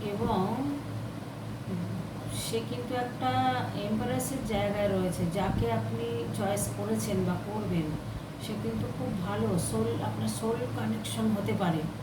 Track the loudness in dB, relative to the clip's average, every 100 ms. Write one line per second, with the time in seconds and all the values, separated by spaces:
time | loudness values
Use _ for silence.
0 | -4 0 2 4 2 2 0 -2 -4 -6
1 | -6 -6 -8 -8 -8 -6 -4 -4 -2 -4
2 | -4 -6 -6 -4 -2 -2 -2 -4 -2 -2
3 | -2 0 2 4 4 4 0 -2 0 0
4 | 2 0 0 -2 0 2 2 2 4 4
5 | 2 2 0 2 2 2 2 2 0 -2
6 | -2 -2 -2 0 0 2 0 -2 0 0
7 | 2 2 2 0 -2 -2 0 2 2 -2
8 | -4 -6 -8 -8 -6 -2 -2 -2 -2 -2
9 | -2 0 0 2 2 2 2 2 2 2
10 | -2 0 -2 0 0 0 -2 -2 0 0
11 | -2 0 2 2 2 2 2 2 0 -4